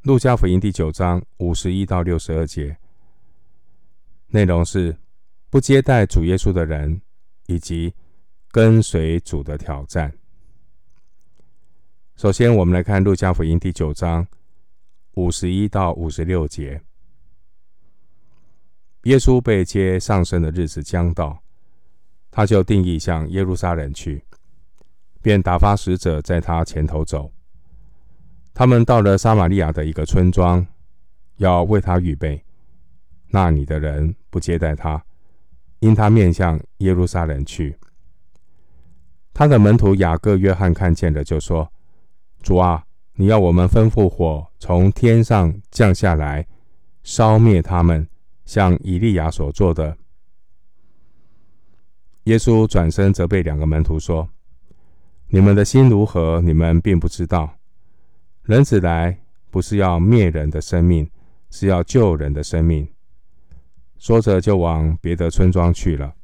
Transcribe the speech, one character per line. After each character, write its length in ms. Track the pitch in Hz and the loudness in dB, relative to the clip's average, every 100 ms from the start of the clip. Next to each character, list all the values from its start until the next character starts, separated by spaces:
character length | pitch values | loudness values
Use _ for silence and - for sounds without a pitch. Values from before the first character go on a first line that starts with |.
路 180 | 139 131 | 2 2
加 160 | 131 | 2
福 100 | 120 | 2
音 140 | 92 92 | 2 2
第 100 | 101 | 0
九 220 | 90 80 | -4 -6
章 320 | - 90 90 - - | -4 -4 -4 -6 -8
五 160 | 87 | -6
十 180 | 82 92 | -4 -4
一 140 | 92 | -6
到 160 | 98 92 | -4 -4
六 180 | 87 82 | -2 -4
十 140 | - | -4
二 120 | 80 | -6
节， 300 | 80 - 71 73 - - - - - - - - - - - - - - - | -6 -8 -12 -14 -20 -20 -20 -20 -20 -20 -20 -20 -20 -20 -20 -20 -20 -20 -2
内 160 | 107 | 0
容 220 | 95 85 | 2 0
是： 320 | 82 98 85 80 - - - - - | -2 -4 -6 -8 -16 -20 -20 -20 -2
不 120 | 139 | -2
接 200 | - 135 | 2 2
待 240 | 135 123 | 4 2
主 200 | 98 - | 2 0
耶 100 | 170 | 0
稣 160 | 165 - | 0 0
的 140 | 90 | -2
人 360 | 80 76 73 87 - - - - - | -4 -6 -6 -8 -12 -20 -20 -20 -8
以 100 | 87 | -8
及 360 | - 82 82 - - - - - - | -6 -8 -8 -10 -20 -20 -20 -20 -4
跟 320 | 117 113 113 | 2 4 4
随 340 | 104 85 80 82 | 2 -2 -2 -4
主 200 | - 76 | -6 -10
的 160 | 71 76 | -8 -12
挑 280 | - 71 | -10 -12
战。 280 | 71 90 71 - - - - - - - - - - - - - - - - - - - - - | -8 -6 -6 -10 -20 -20 -20 -20 -20 -20 -20 -20 -20 -20 -20 -20 -20 -20 -20 -20 -20 -20 -20 -4
首 140 | 104 | -2
先， 240 | 95 120 | 2 2
我 80 | 110 | 4
们 100 | 87 | 2
来 80 | 90 | 0
看 220 | 87 101 | 0 0
《路 100 | 98 | 0
加 200 | 92 95 | 0 -2
福 100 | 87 | -2
音》 160 | 80 82 | -2 -2
第 140 | 92 | -4
九 200 | - 78 | -6 -6
章 320 | 73 85 85 90 - - - - - - - - | -4 -4 -4 -6 -12 -20 -20 -20 -20 -20 -20 -14
五 140 | - 87 | -4 -4
十 220 | - 90 | -4 -4
一 160 | 95 104 | -4 -4
到 240 | 101 90 | -2 -4
五 140 | 82 82 | -4 -8
十 140 | 76 | -8
六 240 | 82 90 76 | -4 -4 -4
节。 340 | - 69 71 - - - - - - - - - - - - - - - - - - - - - - | -8 -12 -14 -18 -20 -20 -20 -20 -20 -20 -20 -20 -20 -20 -20 -20 -20 -20 -20 -20 -20 -20 -20 -20 -8
耶 140 | 117 135 | 2 4
稣 240 | - 127 | 4 2
被 240 | 120 101 | 2 0
接 340 | 90 101 95 92 | 0 -2 0 -2
上 240 | - 98 | 0 -2
升 180 | 87 87 | 0 -2
的 80 | 80 | -4
日 140 | 87 | -4
子 160 | 80 - | -6 -8
将 320 | 76 90 87 | -8 -4 -4
到， 240 | 82 78 82 - - - - - - - - - | -4 -8 -10 -20 -20 -20 -20 -20 -20 -20 -20 -10
他 140 | - | -2
就 180 | 104 101 | 2 2
定 180 | 90 101 | 2 0
意 160 | 90 82 | 0 -2
向 320 | 95 82 78 | -4 -6 -6
耶 120 | 92 | -6
路 100 | 92 | -4
撒 200 | 87 90 | -4 -4
冷 200 | 85 71 | -6 -8
去， 300 | 73 - 73 - - - - - - - - - - | -10 -10 -12 -14 -20 -20 -20 -20 -20 -20 -20 -20 -6
便 200 | 110 101 | 0 2
打 180 | 90 87 | 2 2
发 160 | 104 | 2
使 220 | 101 - 90 | 2 -2 -4
者 240 | 92 76 | -2 -4
在 180 | - 87 | -4 -4
他 240 | 82 82 | -2 -4
前 240 | 82 80 76 | -4 -4 -4
头 160 | 76 | -4
走。 260 | 76 73 76 - - - - - - - - - - - - | -6 -8 -10 -18 -20 -20 -20 -20 -20 -20 -20 -20 -20 -20 -20
他 120 | - | 2
们 200 | 127 120 | 4 4
到 160 | 117 120 | 4 4
了 160 | 101 98 | 4 2
撒 180 | 113 | 2
玛 140 | 110 87 | 2 2
利 80 | 98 | 0
亚 120 | 78 | -2
的 140 | 78 | -4
一 80 | 78 | -6
个 140 | 78 | -6
村 260 | 76 92 90 | -2 2 2
庄， 340 | 92 90 90 92 - - - - - - | 2 2 2 -2 -10 -20 -20 -20 -20 -20
要 280 | - 95 87 | -2 0 2
为 180 | 87 107 | 2 0
他 180 | 92 90 | 0 -2
预 160 | 87 | -2
备。 260 | 69 78 71 - - - - - - - - - | -4 -6 -8 -14 -20 -20 -20 -20 -20 -20 -20 -4
那 240 | 98 90 | 0 2
里 140 | 76 | 0
的 120 | 69 78 | -2 -6
人 380 | 76 73 80 - - | -4 -4 -4 -6 -10
不 100 | 90 | -8
接 180 | 85 82 | -4 -4
待 160 | 80 | -4
他， 300 | 73 80 78 - - - - - - - - | -4 -6 -8 -10 -20 -20 -20 -20 -20 -20 -2
因 140 | 110 | 2
他 160 | 107 107 | 4 4
面 220 | 110 92 | 4 4
向 260 | 82 90 78 - - | 2 -2 -2 -8 -4
耶 160 | 95 | 0
路 120 | 90 | 0
撒 200 | 90 90 | -2 -2
冷 180 | 80 69 | -6 -6
去。 340 | 71 - 73 - - - - - - - - - - - - - - - - | -8 -8 -10 -10 -20 -20 -20 -20 -20 -20 -20 -20 -20 -20 -20 -20 -20 -20 -16
他 120 | - | 2
的 140 | 147 123 | 4 6
门 160 | 104 | 6
徒 180 | 117 101 | 6 4
雅 220 | 95 87 82 | 4 2 0
各、 200 | 104 98 | 0 2
约 160 | 95 | 2
翰 200 | 90 92 | 2 0
看 220 | 85 92 | 0 0
见 160 | 82 87 | 0 0
了， 100 | 76 | -2
就 160 | 71 80 | -4 -6
说 280 | - 82 78 - - - - - - - | -2 -4 -4 -12 -20 -20 -20 -20 -20 -10
：“主 160 | - 90 | 0 2
啊， 280 | 90 80 - - - | 2 0 -8 -20 -16
你 120 | - | 0
要 140 | 98 110 | 2 4
我 120 | 90 | 4
们 160 | 87 87 | 4 4
吩 220 | 113 110 | 4 2
咐 180 | 110 95 | 2 0
火 400 | - 82 76 - - | 0 -4 -4 -10 -16
从 320 | - 87 95 | -2 2 2
天 320 | - 120 113 | 2 2 4
上 280 | 113 151 82 101 - | 2 2 0 -2 -12
降 220 | - 107 | 0 2
下 200 | 87 98 | 2 0
来， 340 | 80 73 73 - - - - - - | 0 -4 -6 -10 -16 -20 -20 -20 -20
烧 380 | - - 110 110 | -10 0 4 6
灭 200 | 113 92 | 6 4
他 220 | - 87 | 2 0
们， 260 | 85 80 80 - - - | 2 0 -4 -12 -20 -20
像 320 | - - 92 90 | -6 0 2 0
以 160 | 95 90 | -2 -2
利 160 | 113 | 0
亚 160 | 92 78 | 0 -2
所 200 | - 73 | -4 -6
做 220 | - 95 | 0 0
的。” 240 | 80 76 - - - - - - - - - - - - - - - - - - - - - - - | 0 -6 -8 -18 -20 -20 -20 -20 -20 -20 -20 -20 -20 -20 -20 -20 -20 -20 -20 -20 -20 -20 -20 -20 -8
耶 120 | - 113 | 0 2
稣 300 | - 113 110 | 4 2 2
转 220 | 92 82 | 2 0
身 220 | 90 98 | 2 0
责 160 | 98 90 | 2 0
备 140 | 101 | -2
两 160 | 80 73 | -2 -4
个 80 | |
门 160 | 78 78 | -2 0
徒 180 | 80 78 | 0 -2
说 300 | - 80 85 - - - - - - - - - - | -4 -6 -6 -14 -20 -20 -20 -20 -20 -20 -20 -20 -2
：“你 140 | 95 | 4
们 140 | 101 | 6
的 100 | 101 | 4
心 240 | 101 131 131 | 4 4 6
如 160 | 104 | 4
何， 340 | 107 90 82 85 | 0 0 0 0
你 120 | 85 | 2
们 260 | 78 82 82 | 2 2 2
并 200 | 101 90 | 2 0
不 100 | - | -2
知 160 | - | -6
道。 320 | 85 87 76 - - - - - - - - - | -4 -4 -4 -12 -20 -20 -20 -20 -20 -20 -20 -14
人 200 | - 113 | 0 2
子 160 | 143 104 | 4 2
来， 400 | 85 82 85 87 - - - | 2 0 -2 -4 -12 -20 -8
不 100 | 92 | -6
是 180 | - 104 | -2 0
要 220 | 95 85 | 0 2
灭 300 | 92 117 92 | 4 4 2
人 180 | 78 73 | 0 -4
的 100 | 78 | -6
生 240 | - 87 | -4 0
命， 240 | 85 82 76 - - - - | 2 2 -2 -10 -20 -20 -20
是 160 | - | -4
要 160 | 98 90 | -2 -2
救 340 | 85 131 107 | 0 2 2
人 160 | 76 71 | 0 -4
的 120 | 71 | -6
生 200 | 73 85 | -6 -2
命。” 240 | 82 78 76 - - - - - - - - - - - | 0 -2 -6 -14 -20 -20 -20 -20 -20 -20 -20 -20 -20 -12
说 240 | - 113 | 0 2
着， 180 | 107 95 | 4 0
就 160 | 98 98 | 2 0
往 380 | 85 80 78 82 | 0 0 -2 -2
别 140 | 82 | -6
的 160 | 85 85 | -4 -2
村 200 | - 92 | 2 2
庄 220 | 90 87 | 4 2
去 240 | 85 90 73 | 0 -2 -4
了。 180 | 71 - | -8 -14